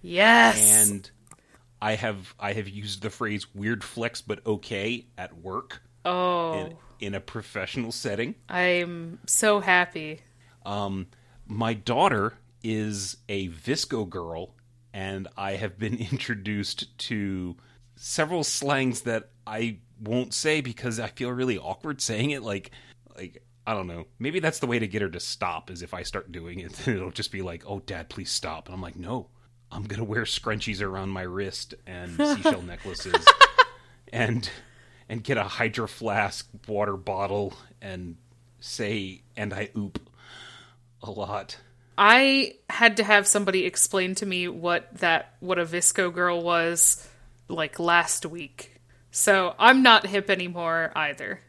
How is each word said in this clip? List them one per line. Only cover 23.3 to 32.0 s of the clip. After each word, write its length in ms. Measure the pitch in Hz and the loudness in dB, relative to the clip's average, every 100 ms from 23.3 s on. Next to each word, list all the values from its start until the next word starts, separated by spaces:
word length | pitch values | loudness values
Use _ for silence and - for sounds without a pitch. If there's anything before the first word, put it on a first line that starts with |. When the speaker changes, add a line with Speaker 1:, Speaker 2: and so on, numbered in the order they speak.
| - _ _ - | -18 _ _ -6
Speaker 2:
I 80 | |
don't 120 | 107 90 | -6 -6
know. 180 | 85 82 _ | -10 -14 _
Maybe 200 | 127 180 | -4 -2
that's 180 | 156 160 | -2 -2
the 60 | 127 | -2
way 120 | 117 | 0
to 80 | 107 | -2
get 160 | 104 | -2
her 60 | 98 | -4
to 120 | 85 | -4
stop, 500 | - - 90 80 - | -10 -6 -4 -6 -10
is 120 | 85 | -16
if 100 | 87 | -12
I 100 | 90 | -10
start 260 | 85 101 92 | -8 -8 -10
doing 300 | 87 85 90 | -14 -12 -12
it, 120 | 85 | -14
<laughs> 120 | - | -6
then 120 | - 104 | -2 -2
it'll 140 | 90 | -4
just 220 | - 101 | -8 -8
be 100 | 95 | -8
like, 220 | 90 85 - | -8 -10 -10
"Oh, 140 | 98 | -10
Dad, 280 | - 87 78 | -8 -10 -10
please 220 | - 85 | -12 -6
stop." 360 | - 80 80 - | -6 -6 -10 -12
And 60 | |
I'm 60 | 92 | -12
like, 140 | 90 87 | -12 -12
"No, 320 | 92 123 - - _ _ _ | -8 -8 -8 -20 _ _ _
I'm 120 | - | -10
gonna 200 | 104 98 | -8 -6
wear 180 | 110 110 | -2 -2
scrunchies 580 | 110 - 117 104 - 98 | -2 -4 -4 -4 -4 -4
around 300 | 101 95 95 | -4 -4 -6
my 120 | 95 | -6
wrist 520 | 92 92 98 - - - - | -6 -6 -6 -8 -14 -16 -16
and 300 | 180 | -12